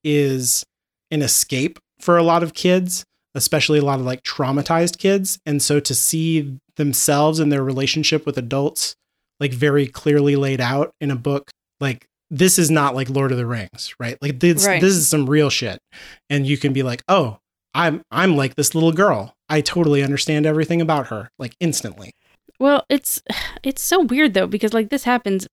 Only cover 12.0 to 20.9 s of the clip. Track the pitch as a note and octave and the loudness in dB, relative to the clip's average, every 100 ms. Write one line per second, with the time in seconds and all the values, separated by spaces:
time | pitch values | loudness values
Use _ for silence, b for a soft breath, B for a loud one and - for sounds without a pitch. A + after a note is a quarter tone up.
12 | _ _ - C#3 F#3 F#3 D#3+ D#3 C#3 B2+ | _ _ -8 2 4 4 4 4 2 0
13 | B2+ C3+ C3+ B2 A#2+ A#2 G2 - - - | -2 0 0 0 -2 -6 -8 -12 -16 -10
14 | A#2+ - C#3+ B2+ F3 E3 G3 F3+ F#3 F3+ | -10 -6 -6 0 2 4 2 2 2 2
15 | C#3+ D3+ C3 D3+ D3 - A2+ F#2 _ B | 2 0 2 2 2 0 -4 -8 _ B
16 | B B - C#3+ C3+ C#3+ C#3+ C3+ B2+ A#2 | B B -6 -2 0 0 0 -2 -2 -4
17 | - F#3+ B2+ G#2 _ _ _ - E3+ D3+ | 0 0 0 -6 _ _ _ -2 0 -2
18 | - A#2+ F#3+ D3 C3+ - C#3 E3 E3 D#3+ | -6 0 2 2 0 -2 -2 2 2 4
19 | G3+ A#2 G#2 _ - D3+ C#3 F3 D#3+ C#3+ | 2 0 -4 _ -4 -2 0 0 2 2
20 | C#3 C#3+ - D3+ D#3 D3+ D3+ E3+ D#3+ | 0 -2 -2 0 2 0 0 0 0